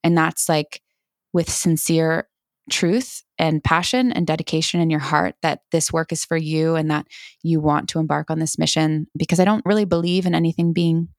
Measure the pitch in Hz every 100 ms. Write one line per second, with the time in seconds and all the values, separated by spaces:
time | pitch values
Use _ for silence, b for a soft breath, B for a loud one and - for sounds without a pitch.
0 | 165 170 160 - - 156 151 - _ _
1 | _ _ _ 175 160 - 175 160 - 160
2 | 160 160 - _ _ _ - - 170 220
3 | 254 - _ - 160 156 - 165 180 254
4 | 254 - 170 156 - 160 160 175 165 151
5 | 135 151 - - 160 - _ 165 - 160
6 | 165 165 - 165 156 156 160 165 156 151
7 | - B B B 165 160 151 147 - 160
8 | 156 147 160 160 156 - 160 160 156 156
9 | 160 156 160 175 185 214 - 208 196 170
10 | 170 180 180 170 170 165 170 165 170 165
11 | 170